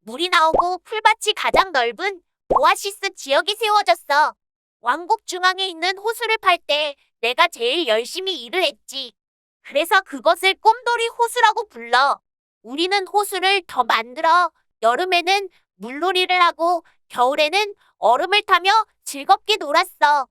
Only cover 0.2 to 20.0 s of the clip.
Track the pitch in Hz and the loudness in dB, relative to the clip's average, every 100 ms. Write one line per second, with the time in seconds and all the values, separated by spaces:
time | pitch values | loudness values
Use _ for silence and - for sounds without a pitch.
0.2 | 349 349 320 320 349 359 _ 427 427 427 | 0 2 2 2 0 -2 _ 0 2 2
1.2 | - - 247 311 381 294 240 220 381 381 | -2 -2 0 2 2 0 -2 -2 -6 -6
2.2 | _ _ _ - 302 392 403 392 392 381 | _ _ _ 2 2 2 -4 -8 -8 -8
3.2 | 277 277 320 403 440 415 403 339 _ 285 | -2 0 0 -2 0 0 2 -2 _ 0
4.2 | 294 - _ _ _ _ 226 285 349 427 | 0 -2 _ _ _ _ -2 -2 -2 -4
5.2 | - 359 359 370 381 330 349 381 415 453 | -4 0 0 0 -4 -2 -4 -2 -6 -4
6.2 | 453 440 392 349 _ 294 302 285 _ _ | -2 0 2 0 _ -2 -2 -8 _ _
7.2 | 226 247 339 285 233 302 294 220 233 339 | -4 0 0 0 -2 -2 0 0 -2 -8
8.2 | 381 339 240 349 330 - _ 262 254 _ | -8 -8 -6 -2 -2 -4 _ -14 -14 _
9.2 | _ _ _ _ - 269 330 392 381 277 | _ _ _ _ -6 -4 2 0 0 -4
10.2 | 254 349 381 381 427 466 466 480 466 - | 0 2 0 2 2 2 0 -2 -4 -2
11.2 | 466 494 453 427 427 240 233 240 277 208 | -4 2 2 0 -8 -12 -2 2 2 0
12.2 | _ _ _ _ 208 269 359 403 370 392 | _ _ _ _ -14 -4 -2 -2 0 -2
13.2 | 403 381 370 392 349 - 240 226 226 254 | -2 -2 0 0 -2 -4 0 0 -2 -4
14.2 | 320 339 349 _ _ _ 220 247 370 359 | 2 2 2 _ _ _ 0 2 0 0
15.2 | 339 392 392 _ _ _ 208 269 349 370 | 2 0 -2 _ _ _ -12 -4 -2 0
16.2 | 370 359 349 - 330 349 _ _ _ - | 0 0 -2 -2 -2 -2 _ _ _ -2
17.2 | 247 302 302 359 427 403 _ _ 202 247 | 0 2 0 0 -4 -8 _ _ 0 2
18.2 | 349 403 415 359 359 440 415 _ - 277 | 2 -2 2 0 2 0 0 _ -14 -12
19.2 | 285 392 - 415 311 311 359 - | 0 0 2 -2 2 0 0 0